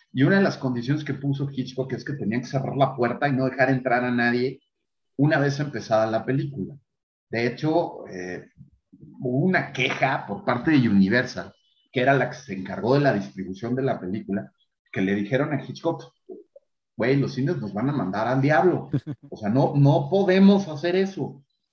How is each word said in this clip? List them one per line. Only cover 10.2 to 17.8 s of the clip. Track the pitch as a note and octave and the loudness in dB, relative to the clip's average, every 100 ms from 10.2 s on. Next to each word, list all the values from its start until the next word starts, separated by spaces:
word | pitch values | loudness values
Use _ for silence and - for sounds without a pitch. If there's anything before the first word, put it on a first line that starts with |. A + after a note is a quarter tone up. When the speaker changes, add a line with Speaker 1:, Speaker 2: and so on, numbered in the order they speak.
| - | -6
Speaker 1:
por | G2+ - | -6 -2
parte | B2 D#3+ | 0 4
de | D3 A2+ | 4 6
Universal, | G2 F#2+ B2 B2+ - E2+ - _ _ _ | 6 6 4 0 -6 -12 -18 _ _ _
que | B2+ | 0
era | B2+ | 2
la | C#3 - | 2 0
que | - | -6
se | - | -10
encargó | F#2+ G2 F#2 G#2+ C#3 | -10 -8 -4 2 4
de | |
la | C#3 | 4
distribución | G#2 G2 F#2+ F2+ F#2+ A#2 B2+ | 2 -2 -10 -10 -8 -6 -2
de | |
la | C3+ - | -2 -4
película, | F2+ G#2+ G2+ G2 - _ _ _ _ | -6 -8 -6 -6 -6 _ _ _ _
que | - | -4
le | F#2+ G2+ | 0 0
dijeron | G2 C3 D3+ | 0 -2 0
a | C#3 | -4
Hitchcock, | - - E3 D#3+ - _ - - - - _ _ _ - | -6 -6 -4 -4 -10 _ -20 -20 -20 -20 _ _ _ -2
"Güey, | A#2 C#3 | 0 2
los | B2 | 0
cines | B2+ D3 F3+ | -2 -2 -4
nos | G#2 | -6
van | G2 | -4